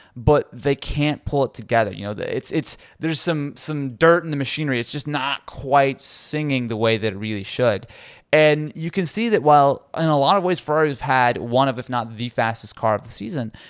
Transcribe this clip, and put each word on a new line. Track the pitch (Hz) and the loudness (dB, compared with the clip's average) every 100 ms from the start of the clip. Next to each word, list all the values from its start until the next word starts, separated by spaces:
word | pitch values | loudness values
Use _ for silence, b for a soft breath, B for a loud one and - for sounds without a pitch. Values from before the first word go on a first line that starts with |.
| b 127 | b -2
but | 117 147 - | 4 4 2
they | 123 143 139 | -4 -2 -2
can't | - 143 147 - | -2 -2 -2 -2
pull | - 143 127 | -2 -2 -2
it | |
together. | - - 117 104 | -4 -2 0 0
You | 101 101 | -2 -8
know, | |
the, | 101 - - | -8 -6 -6
it's, | - | -4
it's, | 160 - - b b | -4 -4 -8 b b
there's | 160 156 | -4 -2
some, | 175 156 143 120 | -2 -2 -4 -8
some | - 151 135 | -6 -4 -4
dirt | 113 165 175 160 | 2 4 4 2
in | |
the | 143 | -4
machinery. | 131 - 151 123 | -4 -4 -2 -2
It's | 120 | -4
just | 147 147 | -6 -6
not | 143 135 139 - | -6 -4 -6 -10
quite | 123 135 139 139 131 | -12 2 4 4 0
singing | - - - 151 151 131 120 | -6 -6 -4 -4 -2 -2 -2
the | 107 | 0
way | 113 110 | 2 2
that | 107 | 0
it | 98 | -4
really | 110 104 | -6 -6
should. | 92 - 123 98 - B B B B | -6 0 0 0 -4 B B B B
And | 156 151 151 151 - | 4 6 4 -2 -8
you | 165 | -6
can | 196 165 | -4 -2
see | 214 233 | -2 0
that | 202 | 2
while | 147 147 139 - _ - | 6 6 6 2 _ -2
in | 160 | 2
a | 147 | 4
lot | 139 196 | 4 4
of | |
ways | 180 180 | 2 -2
Ferrari | - 151 151 | 0 2 2
have | 131 | 0
had | 139 131 123 120 | 0 2 4 0
one | 120 123 139 | 0 2 2
of, | 123 | 0
if | 123 | -4
not | 123 113 110 | -6 -6 -6
the | 120 | -6
fastest | - 113 110 107 - | -2 -2 -4 -10 -2
car | 113 104 | 0 0
of | |
the | 113 | -4
season, | - 220 160 113 - B | -12 -8 -6 -6 -10 B